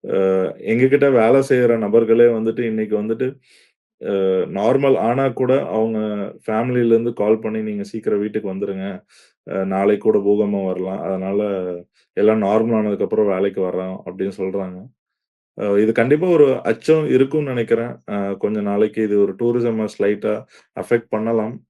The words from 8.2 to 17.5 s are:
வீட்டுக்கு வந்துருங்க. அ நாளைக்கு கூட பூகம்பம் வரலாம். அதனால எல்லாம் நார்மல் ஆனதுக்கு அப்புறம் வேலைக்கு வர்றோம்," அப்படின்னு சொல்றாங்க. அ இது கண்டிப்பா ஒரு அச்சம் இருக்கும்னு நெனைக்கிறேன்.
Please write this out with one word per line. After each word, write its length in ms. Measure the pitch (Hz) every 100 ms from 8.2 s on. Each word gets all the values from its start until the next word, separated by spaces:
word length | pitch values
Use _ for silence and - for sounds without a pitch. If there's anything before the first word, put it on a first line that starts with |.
வீட்டுக்கு 280 | 104 107 101
வந்துருங்க. 380 | 95 98 95 95 95 _ _ _ _ -
அ 180 | 95 95
நாளைக்கு 360 | 95 98 104
கூட 160 | 110 101
பூகம்பம் 460 | 101 104 101 98 95
வரலாம். 340 | 90 92 95
அதனால 360 | 82 95 95 101 104 98 90 87 87 _ _ -
எல்லாம் 240 | 104 110
நார்மல் 360 | 98 107 113 110
ஆனதுக்கு 280 | 107 98 98
அப்புறம் 240 | 107 104
வேலைக்கு 320 | 92 101 98
வர்றோம்," 340 | 92 92 92 95
அப்படின்னு 340 | - 92 95 98
சொல்றாங்க. 440 | 95 98 92 92 110 _ _ _ _ _ _ -
அ 80 | 104 101
இது 140 | 107
கண்டிப்பா 340 | 113 123 151 180
ஒரு 180 | 170 139 127 -
அச்சம் 420 | 117 - 156 147
இருக்கும்னு 400 | 127 135 156
நெனைக்கிறேன். 440 | 143